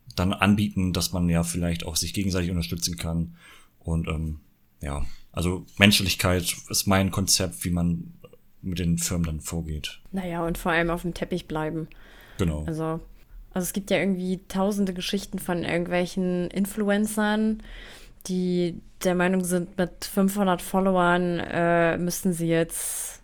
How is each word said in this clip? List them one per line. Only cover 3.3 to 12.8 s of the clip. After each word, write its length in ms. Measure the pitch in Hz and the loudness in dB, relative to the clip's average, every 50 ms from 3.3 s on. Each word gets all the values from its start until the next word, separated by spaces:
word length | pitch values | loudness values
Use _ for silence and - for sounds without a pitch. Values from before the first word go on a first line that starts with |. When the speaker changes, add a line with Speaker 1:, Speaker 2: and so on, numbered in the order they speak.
| - - - - - - - - _ _ | -6 -14 -20 -20 -20 -20 -20 -20 _ _
Speaker 1:
Und, 280 | - - 82 82 82 82 | -6 -2 -2 -2 0 -2
ähm, 300 | 82 78 80 78 78 76 - _ _ _ _ _ _ _ | -2 -4 -4 -4 -6 -8 -12 _ _ _ _ _ _ _
ja, 240 | - 71 71 71 69 - - - - - | -8 -6 -4 -2 -2 -4 -4 -8 -12 -10
also 340 | - - 82 90 92 87 - - - - | -6 -4 -2 -2 -2 -4 -8 -14 4 8
Menschlichkeit 800 | 98 104 104 - 98 90 - - - 95 90 92 85 - - - - - | 8 8 8 6 2 0 0 0 2 2 2 2 0 -2 -6 -8 -8 -4
ist 180 | - - - 104 | -4 -2 2 4
mein 240 | 95 95 98 98 | 4 4 4 2
Konzept, 520 | - 104 98 92 - - 98 90 85 - - | 2 0 2 2 2 2 2 -2 -4 -6 -4
wie 60 | 90 | -2
man 420 | 87 87 85 87 85 85 85 - - - - - - - - - - - | 0 2 2 2 0 0 -4 -10 -16 -20 -20 -20 -20 -20 -20 -20 -20 -12
mit 180 | - 98 87 80 | -8 -6 -4 -2
den 180 | 90 85 85 85 | 0 2 2 2
Firmen 280 | - - 95 87 85 82 | 0 -2 0 0 0 -2
dann 120 | 80 78 | -2 -6
vorgeht. 600 | 73 - - 85 80 78 76 76 71 - - - - - | -6 -6 -6 -6 -4 -4 -6 -6 -6 -8 -12 -12 -16 -8
Speaker 2:
Naja, 340 | - 190 185 180 170 170 170 | -8 -6 -6 -4 -4 -4 -2
und 120 | 165 170 - | -2 -4 -2
vor 160 | - 185 165 | -2 0 2
allem 160 | 165 170 170 | 2 2 0
auf 140 | 165 170 175 | -2 -2 -4
dem 100 | 175 170 | -6 -4
Teppich 340 | - - - 190 175 - - | -4 -6 -4 -4 -6 -6 -6
bleiben. 400 | 156 156 156 156 165 160 160 - - - - - - - - - - - | -6 -4 -4 -4 -4 -6 -8 -8 -12 -20 -20 -20 -20 -20 -20 -20 -4 -2
Speaker 1:
Genau. 280 | 98 82 76 76 78 | -2 -2 0 -2 -4
Speaker 2:
Also, 340 | 113 160 156 | -6 -4 -4